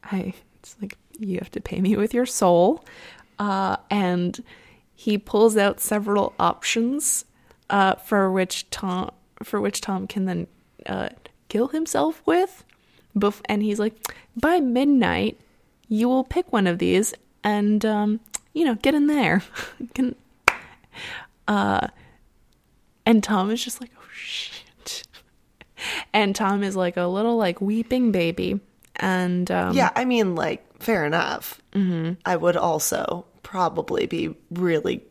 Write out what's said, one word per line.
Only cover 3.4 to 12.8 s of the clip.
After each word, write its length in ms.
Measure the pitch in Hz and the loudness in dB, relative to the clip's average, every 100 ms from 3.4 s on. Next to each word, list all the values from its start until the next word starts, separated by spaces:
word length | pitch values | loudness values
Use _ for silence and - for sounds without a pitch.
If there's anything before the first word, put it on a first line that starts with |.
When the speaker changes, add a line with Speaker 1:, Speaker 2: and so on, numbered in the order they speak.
| 202 196 190 196 - | -4 -2 -2 -4 -2
Speaker 1:
and 520 | 208 185 175 175 - - - - _ _ _ | 0 0 0 -2 -6 -14 -20 -20 _ _ _
he 220 | - 208 | -2 -2
pulls 380 | - 214 226 220 | 0 4 4 6
out 240 | 202 - | 0 0
several 540 | - 208 202 202 - - | -4 -2 0 0 0 0
options, 880 | 170 - - 226 233 277 - - - _ _ _ _ | 0 0 -2 0 0 -2 -2 -4 -6 _ _ _ _
uh, 260 | 202 190 - | 2 2 2
for 360 | - 202 190 | 0 2 2
which 380 | 190 185 - - | 2 -2 -4 -8
Tom, 420 | - 196 180 185 - _ - | -8 -6 -4 -6 -10 _ -18
for 180 | 214 208 | -6 -2
which 200 | 202 202 | -2 -4
Tom 260 | - 190 190 | -6 -6 -6
can 180 | - 190 | -4 -2
then, 220 | 175 175 _ _ _ - | -4 -6 _ _ _ -8
uh, 240 | 95 - - - _ _ | -6 -6 -10 -20 _ _
kill 180 | 208 262 | -2 0
himself 540 | 311 330 - 302 320 - | -2 -2 0 0 -2 0
with. 380 | 339 370 - _ _ | 2 2 -4 _ _